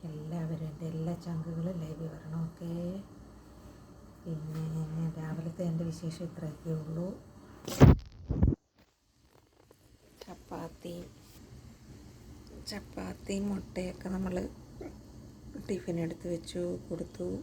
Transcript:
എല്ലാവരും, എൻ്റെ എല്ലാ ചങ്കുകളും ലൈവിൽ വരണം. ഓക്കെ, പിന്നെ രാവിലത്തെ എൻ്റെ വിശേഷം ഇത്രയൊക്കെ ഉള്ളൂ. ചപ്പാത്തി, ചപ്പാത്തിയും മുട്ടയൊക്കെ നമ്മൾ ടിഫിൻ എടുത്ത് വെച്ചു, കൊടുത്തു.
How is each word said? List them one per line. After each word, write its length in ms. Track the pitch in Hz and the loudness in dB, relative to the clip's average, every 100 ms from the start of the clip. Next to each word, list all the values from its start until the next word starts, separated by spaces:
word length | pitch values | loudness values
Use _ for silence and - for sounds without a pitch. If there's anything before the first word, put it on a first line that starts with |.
| 165 | -8
എല്ലാവരും, 580 | 151 156 170 160 160 160 | -8 -4 -2 -2 -2 -4
എൻ്റെ 160 | 151 160 | -4 -4
എല്ലാ 220 | 165 160 175 175 | -2 0 -2 -2
ചങ്കുകളും 500 | 165 160 165 170 180 | -4 -2 -2 -2 -2
ലൈവിൽ 240 | 156 151 160 | -4 -4 -6
വരണം. 260 | 156 156 165 165 | -6 -6 -2 -2
ഓക്കെ, 240 | - 170 170 175 190 202 - - - - - - - - - - - | -4 -4 -2 -2 -4 -8 -14 -16 -18 -18 -18 -18 -18 -18 -18 -18 -14
പിന്നെ 400 | 185 160 156 156 160 160 156 160 160 160 | -6 -4 -4 -4 -2 -2 -2 0 0 -2
രാവിലത്തെ 440 | 160 160 165 165 175 | -4 -4 -4 -2 0
എൻ്റെ 140 | 165 170 | 2 0
വിശേഷം 320 | 165 165 160 170 | -2 -4 -4 -6
ഇത്രയൊക്കെ 420 | - 160 147 165 160 | -4 -6 -6 -2 -2
ഉള്ളൂ. 240 | 156 160 180 233 - - - - - 605 - - - - - - - - _ _ - _ _ _ - - - - - - - - - - | 0 -2 -2 -4 -12 -18 -18 -12 -6 12 12 12 8 -12 -2 6 6 6 _ _ -20 _ _ _ -20 -20 -20 -20 -20 -20 -20 -20 -20 -20
ചപ്പാത്തി, 720 | - 175 - 175 170 - 175 170 - - - - - - - - - - - - - - - 202 - | -16 -14 -10 -8 -8 -10 -10 -10 -10 -16 -20 -20 -18 -16 -16 -18 -18 -18 -18 -18 -18 -16 -16 -12 -8
ചപ്പാത്തിയും 760 | 208 - - 185 185 - 196 202 | -8 -8 -8 -6 -8 -4 -2 0
മുട്ടയൊക്കെ 560 | 190 - - 185 180 190 190 | -2 -2 -4 -4 -4 -4 0
നമ്മൾ 200 | 185 180 190 - - - - - - - - - - 285 - | 0 0 -2 -8 -16 -12 -10 -12 -16 -16 -16 -16 -14 -10 -2
ടിഫിൻ 320 | 190 - 170 165 | -2 0 0 0
എടുത്ത് 220 | 170 180 | -2 -2
വെച്ചു, 300 | 170 - 185 175 180 - | -4 -2 -2 -2 -2 -4
കൊടുത്തു. 400 | 165 - - 180 202 | -6 -6 -4 -2 -2